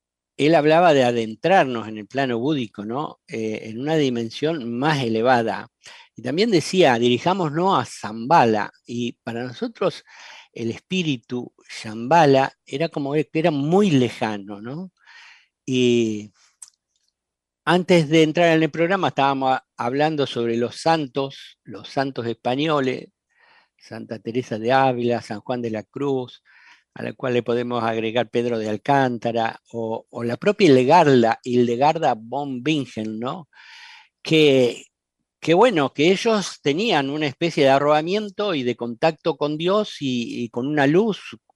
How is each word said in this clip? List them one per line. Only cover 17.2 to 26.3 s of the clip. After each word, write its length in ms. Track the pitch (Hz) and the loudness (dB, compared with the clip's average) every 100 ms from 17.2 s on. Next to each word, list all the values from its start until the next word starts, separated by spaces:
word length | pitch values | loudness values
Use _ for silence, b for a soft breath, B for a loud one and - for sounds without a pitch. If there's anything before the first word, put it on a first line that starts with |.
| _ _ _ _ | _ _ _ _
antes 440 | - 175 180 180 147 | 0 0 4 4 4
de 140 | 160 | 4
entrar 340 | 156 160 170 160 | 4 4 4 4
en 60 | |
el 80 | 160 | 0
programa 380 | 151 170 196 151 | 0 -2 0 -2
estábamos 420 | - 139 135 131 | 0 0 0 0
a-, 160 | 127 - - | -2 -6 -8
hablando 500 | 120 135 156 156 135 | -6 -2 -2 0 -4
sobre 300 | 123 117 117 | -2 -2 -2
los 200 | 120 - | -4 -2
santos, 840 | 160 165 139 139 135 - - _ | 0 0 -2 -6 -8 -10 -20 _
los 240 | - - - | -20 -18 -10
santos 380 | - 139 135 117 | -6 -6 -6 -8
españoles, 840 | 113 123 131 156 147 131 127 - _ _ b b b b _ | -6 -4 -2 0 0 -2 -4 -12 _ _ b b b b _
Santa 420 | - 110 110 110 | -18 -16 -12 -10
Teresa 400 | - 120 123 110 | -6 -6 -6 -6
de 140 | 113 | 0
Ávila, 480 | 135 135 123 120 117 | 2 2 0 -2 -4
San 200 | - 107 | -6 -12
Juan 220 | - 123 | -8 -6
de 80 | 117 | -6
la 120 | 110 | -8
Cruz, 600 | - - 143 131 123 | -10 -8 -4 -4 -6